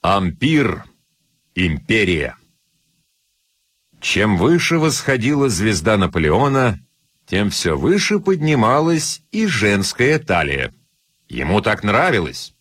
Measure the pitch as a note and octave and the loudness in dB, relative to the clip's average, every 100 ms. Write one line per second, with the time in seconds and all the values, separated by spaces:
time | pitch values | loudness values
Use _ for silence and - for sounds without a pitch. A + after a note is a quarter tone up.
0 | - G2 F#2 D#2 C#3 D#3 A#2 D2+ - _ | 0 0 -2 -2 0 2 0 -4 -12 _
1 | _ _ _ _ _ - F#2 D2 - A2 | _ _ _ _ _ -4 -2 -2 -2 0
2 | F#2+ E2+ B1+ - _ _ _ _ _ _ | 2 0 -4 -10 _ _ _ _ _ _
3 | _ _ _ _ _ _ _ _ _ _ | _ _ _ _ _ _ _ _ _ _
4 | - - G#2+ F#2+ G#2+ E3+ - E3 D#3 - | -6 -2 0 2 2 2 2 0 0 -2
5 | - C3 A#2 D3 C#3 F2+ G#2+ F#2+ E2 G#2 | -2 -2 0 0 0 0 0 0 0 2
6 | F2+ E2 D#2+ F2 C#3 C3+ B2+ F2+ _ _ | 2 0 2 2 2 2 0 -2 _ _
7 | _ _ _ G2 G#2 - F2+ D2+ C3 G3 | _ _ _ -2 -2 -2 -2 0 2 0
8 | - G#3 - F#3+ D3+ D3 A2 C3+ D#3+ E3 | 0 -2 0 0 2 2 4 4 2 0
9 | - - _ G#3+ A3 C3 G#2 G2+ F#2+ - | -2 -10 _ -2 -2 0 0 0 -2 0
10 | B2 D#3 - F2 D2 C#2 C2 - _ _ | 2 0 0 -2 0 -4 -6 -10 _ _
11 | _ _ _ A#1 C#2+ G2+ A2 G#2 G#2 G#2+ | _ _ _ -8 0 0 0 -2 0 2
12 | F3+ A#2+ D#2+ B1 - _ | 2 0 -2 -8 -16 _